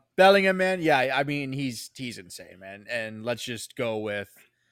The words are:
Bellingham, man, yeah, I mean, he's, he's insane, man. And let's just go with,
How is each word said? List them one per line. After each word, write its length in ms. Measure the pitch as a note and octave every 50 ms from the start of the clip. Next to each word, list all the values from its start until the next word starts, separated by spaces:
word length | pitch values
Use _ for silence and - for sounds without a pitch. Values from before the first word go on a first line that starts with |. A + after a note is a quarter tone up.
| - _ _
Bellingham, 420 | - F#3 F#3+ G3+ G3 F#3+ F#3+ F#3
man, 220 | F#3 F#3 F#3 F#3+ F3+
yeah, 300 | D#3+ D#3 C#3+ C3 B2+ C3+ C3
I 80 | C3+ C#3+
mean, 300 | D3 C#3+ C#3+ C#3 C3 C3+
he's, 360 | C#3+ C#3 C3 A2+ G#2+ - - -
he's 240 | - C3 A#2+ G#2 G#2
insane, 400 | F2+ F2 - - F2 E2+ F2+ F2+
man. 260 | F#2+ G2 G2 G2+ G2+
And 380 | G#2 A#2+ A#2 A2 A2 A2 G#2+ G#2+
let's 180 | A#2+ A#2+ A2+ -
just 320 | B2+ A#2+ G#2+ - - -
go 220 | - B2 A2+ A2
with, 320 | G#2+ G#2+ G#2 G2+ G2+ G2 - _ - _ _ _ _ _ _